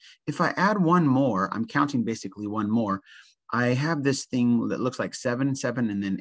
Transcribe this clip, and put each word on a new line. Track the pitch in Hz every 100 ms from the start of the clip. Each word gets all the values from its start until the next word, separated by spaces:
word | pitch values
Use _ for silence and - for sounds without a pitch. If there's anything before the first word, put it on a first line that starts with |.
| - - -
If | 143
I | 165 -
add | 190 208
one | 160 175 151
more, | 131 135 95 95
I'm | 104
counting | 113 147 147 127
basically | 110 113 101 101 104
one | 107 104
more. | 117 104 95 - - - _ -
I | 113 123
have | 127 151 156
this | 139 135 -
thing | 127 120 117 107
that | -
looks | 120 -
like | 95 -
seven, | 127 120 139 135
seven, | 123 123 113
and | 101
then | 98 95